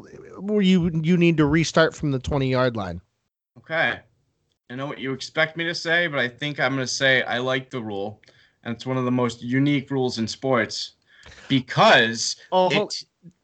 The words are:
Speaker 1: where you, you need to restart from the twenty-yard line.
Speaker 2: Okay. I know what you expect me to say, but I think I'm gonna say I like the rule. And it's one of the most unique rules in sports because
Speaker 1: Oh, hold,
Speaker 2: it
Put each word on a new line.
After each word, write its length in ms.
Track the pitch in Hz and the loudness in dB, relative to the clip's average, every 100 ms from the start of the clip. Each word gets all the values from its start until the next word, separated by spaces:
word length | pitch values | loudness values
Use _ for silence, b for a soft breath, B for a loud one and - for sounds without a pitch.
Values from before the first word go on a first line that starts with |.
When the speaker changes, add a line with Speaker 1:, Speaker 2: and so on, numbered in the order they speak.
| - - - - | -16 -20 -20 -12
Speaker 1:
where 220 | 196 214 | -2 2
you, 280 | 185 185 170 165 | 4 4 2 -2
you 120 | 160 175 | 2 4
need 200 | 170 160 | 4 4
to 100 | 147 | 4
restart 480 | 160 156 - 160 | 4 2 2 2
from 160 | - 151 | 2 -4
the 80 | 135 | -2
twenty-yard 560 | - 147 135 127 127 | -2 -2 0 2 0
line. 260 | 113 95 87 - _ _ _ _ - | -2 -8 -10 -14 _ _ _ _ -20
Speaker 2:
Okay. 420 | - 160 131 104 - _ _ _ _ _ _ | -6 -2 -2 -2 -12 _ _ _ _ _ _
I 40 | |
know 120 | 123 143 | -10 -10
what 120 | 127 | -8
you 140 | 127 | -8
expect 440 | 131 - - 156 165 | -8 -6 -2 -2 -2
me 80 | |
to 100 | 170 | -6
say, 340 | 170 165 165 170 | -6 -2 0 0
but 100 | 143 | -2
I 80 | 123 | -4
think 320 | 123 147 143 | -4 -8 -2
I'm 140 | 131 | -2
gonna 140 | 135 123 | -2 -4
say 360 | - 135 131 | 0 2 2
I 160 | - 117 | 2 -2
like 320 | 127 131 131 | -2 -4 -4
the 120 | 127 | -10
rule. 380 | 110 98 101 107 b b b b | -8 -6 -8 -10 b b b b
And 100 | 117 | -12
it's 100 | 117 | -10
one 120 | 127 131 | -6 -4
of 80 | |
the 80 | 123 | -2
most 300 | 123 120 117 | 0 -2 -4
unique 480 | 120 131 143 143 - | -4 0 2 0 -2
rules 280 | 139 123 117 | -2 -2 -2
in 80 | 110 | -6
sports 680 | - 135 123 104 - - _ B B B B - | -4 0 0 0 -4 -12 _ B B B B -2
because 880 | 135 127 - - - 113 113 - - B | -2 0 2 6 6 4 0 -6 -8 B
Speaker 1:
Oh, 180 | 185 185 | 0 2
hold, 240 | 151 202 | 2 -2
Speaker 2:
it 120 | - - _ 170 _ | -8 -14 _ -20 _